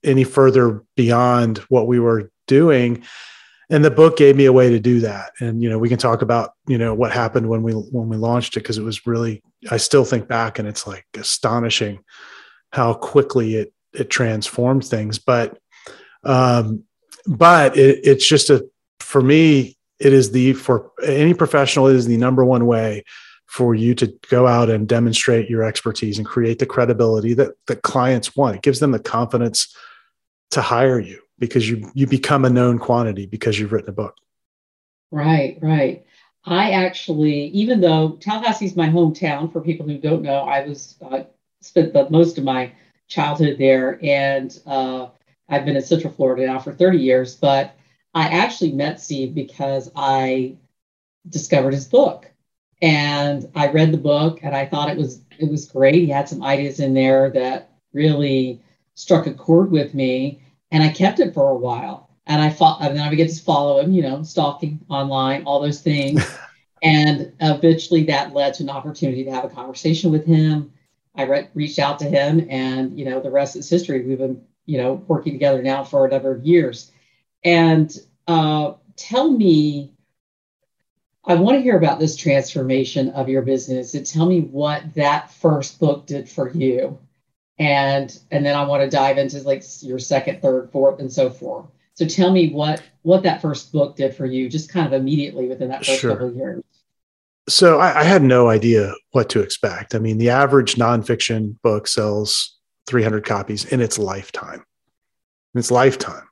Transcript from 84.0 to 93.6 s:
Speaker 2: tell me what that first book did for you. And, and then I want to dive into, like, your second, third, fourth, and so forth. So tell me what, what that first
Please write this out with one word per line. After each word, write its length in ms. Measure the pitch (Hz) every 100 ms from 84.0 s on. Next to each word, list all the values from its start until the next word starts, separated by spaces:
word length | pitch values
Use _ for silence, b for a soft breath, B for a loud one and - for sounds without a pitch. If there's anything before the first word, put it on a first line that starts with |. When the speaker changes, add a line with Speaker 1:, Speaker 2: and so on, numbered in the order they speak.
Speaker 2:
tell 220 | 131 156 170
me 140 | 180
what 420 | 147 135 147 147 160
that 380 | 160 143 147 -
first 460 | _ 165 151 135 -
book 280 | 156 139 -
did 220 | 143 -
for 220 | - 127
you. 480 | 123 131 123 135 - _ _ _ _ _ _
And, 580 | 151 139 139 139 135 - _
and 120 | 147
then 120 | 143 143
I 80 |
want 180 | 143 143
to 80 | 135
dive 260 | 139 135 139
into, 240 | 135 143
like, 200 | 135 135 - -
your 200 | 135 127
second, 420 | - 135 131 131
third, 280 | 135 131 127
fourth, 260 | 139 139 135
and 140 | 135
so 180 | 131 127
forth. 360 | - 127 - - _ _
So 120 | - 160
tell 240 | - 180
me 220 | 190 165
what, 300 | 143 151 - - _
what 200 | 156 185
that 180 | 190 156
first 320 | 156 139